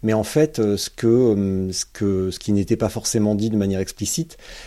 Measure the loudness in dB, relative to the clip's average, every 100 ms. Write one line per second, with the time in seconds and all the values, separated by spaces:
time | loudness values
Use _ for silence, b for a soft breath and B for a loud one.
0 | 0 0 0 2 0 2 0 0 -4 -2
1 | 4 4 4 4 0 0 -2 -6 -10 -4
2 | -2 0 -2 -4 0 0 2 0 0 -2
3 | -4 0 0 0 0 0 0 -2 -4 -6
4 | -6 -4 -6 -10 B B